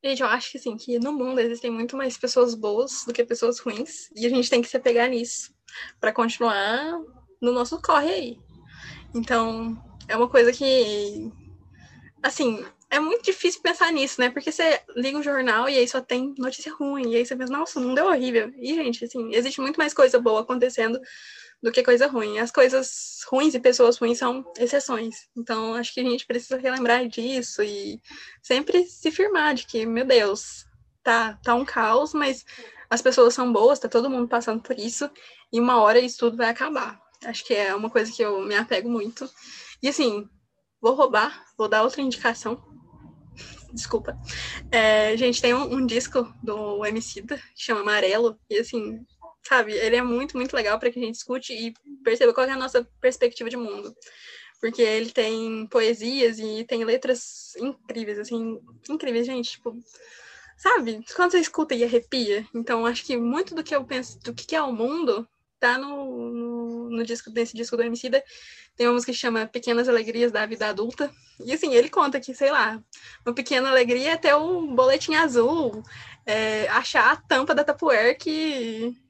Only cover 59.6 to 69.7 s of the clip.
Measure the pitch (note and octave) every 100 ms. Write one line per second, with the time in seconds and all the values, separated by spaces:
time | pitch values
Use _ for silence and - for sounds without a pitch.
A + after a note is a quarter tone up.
59.6 | A#3+ A#3 - - - - - - - _
60.6 | F#4+ A#4 A#3 G#3+ A#3 - F4+ F4+ D#4+ -
61.6 | D#4 B3 A#3+ A#3+ A#3 C4 A3+ G3+ A3 A#3
62.6 | A#3 A#3 A#3 A#3+ - B3 A#3 C#4+ G4 E4
63.6 | D#4 D4 B3+ C4 B3 - - A#3 - D#4+
64.6 | C#4+ A#3 A#3+ D#4+ D4+ G#3 A#3 _ _ _
65.6 | B3 B3+ C#4 C#4+ C#4 B3 A#3 A#3+ A#3+ A#3+
66.6 | A#3 A#3 A#3 A#3 A#3 A#3 - A3 A#3 A3
67.6 | A#3 A#3 A#3 A#3+ B3+ C4 C#4 - - -
68.6 | - _ A#3+ A#3+ A#3+ A#3+ B3+ A3+ A3 B3
69.6 | A#3+